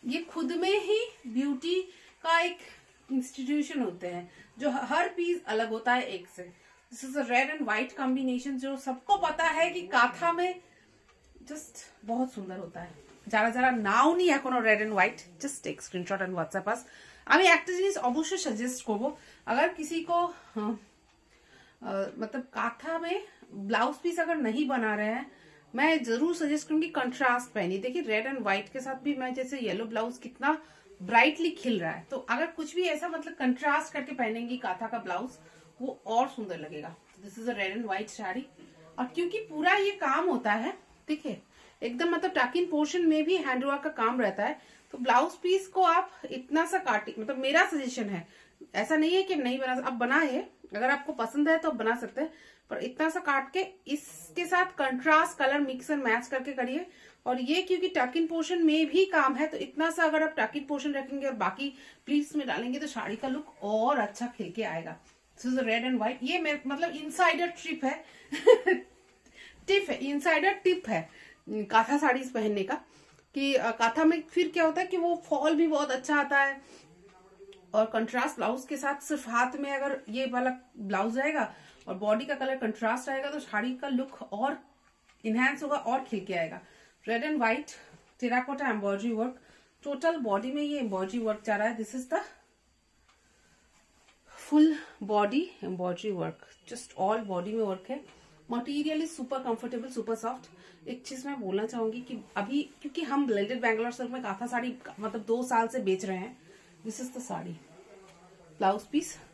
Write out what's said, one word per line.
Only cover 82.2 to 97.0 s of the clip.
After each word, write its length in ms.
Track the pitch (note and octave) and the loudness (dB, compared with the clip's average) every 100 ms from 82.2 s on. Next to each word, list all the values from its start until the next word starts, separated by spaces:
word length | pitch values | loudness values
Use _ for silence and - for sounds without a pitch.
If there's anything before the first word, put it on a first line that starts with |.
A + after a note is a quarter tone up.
का 100 | C#4 | 2
color 220 | C#4+ C4 C4 | -4 -2 -2
contrast 520 | A3+ A3 A3 B3 B3+ | -2 -2 -2 -2 -2
रहेगा, 220 | C4+ C#4+ | -4 -4
तो 100 | D4 | -6
साड़ी 340 | - G#3 A#3+ | -4 -2 -2
का 140 | B3+ C#4+ | -4 -2
look 440 | B3 C4 - - | -2 -2 -8 -12
और 260 | G3+ C4 D#4+ - _ _ _ _ _ | -2 -2 -2 -10 _ _ _ _ _
enhance 380 | A3 A3 C4 D4 | -2 2 2 2
होगा 140 | D4+ C#4+ | -2 -2
और 280 | A3+ C4 | 0 -2
खिल 200 | C4 G#3 | -2 -6
के 100 | F#3 | -4
आएगा। 260 | F3+ D#3+ F3+ - - - _ - | -2 -2 -6 -16 -20 -20 _ -4
Red 160 | A#3 | -2
and 140 | D4 D4+ | 0 0
white 320 | A3+ A#3 D4 - - - _ _ | 2 0 -4 -16 -20 -20 _ _
terracotta 440 | B3 B3 B3+ C#4 C#4 | 0 0 0 -4 -2
embroidery 440 | G#3+ G3+ G3 A#3 | 0 0 0 -2
work, 280 | A3 A#3+ B3+ - - _ _ | -2 -2 -4 -20 -20 _ _
Total 320 | - C#4 E4 E4 | -8 -2 0 0
body 360 | A#3 G3+ A#3+ | 0 0 0
में 100 | C#4+ | -4
ये 160 | D4 D4 | -2 -2
embroidery 400 | A#3 F#3+ F#3+ A#3 | -2 -2 -2 -2
work 240 | A3 G#3+ - | -2 -4 -2
जा 100 | G#3 | 0
रहा 120 | G#3+ | 0
है। 100 | A3+ | -2
This 120 | G#3+ | -6
is 120 | B3+ | -8
the 180 | B3+ E4 G4+ - _ _ _ _ _ _ _ _ _ _ _ _ _ _ _ _ _ _ _ - - | -4 -4 -4 -16 _ _ _ _ _ _ _ _ _ _ _ _ _ _ _ _ _ _ _ -20 2
full 240 | D4 D#4 D4 - - G3+ | 6 6 6 -6 -12 0
body 320 | G#3 G#3 B3+ F4+ - | 2 4 2 -2 -6
embroidery 480 | F#3 F#3 F3+ F3 G#3+ | -8 -4 -4 -4 -4
work, 560 | F#3 E3 E3 - - - | -2 -4 -6 -18 -20 -16
just 220 | A#3+ - - | -16 -14 -4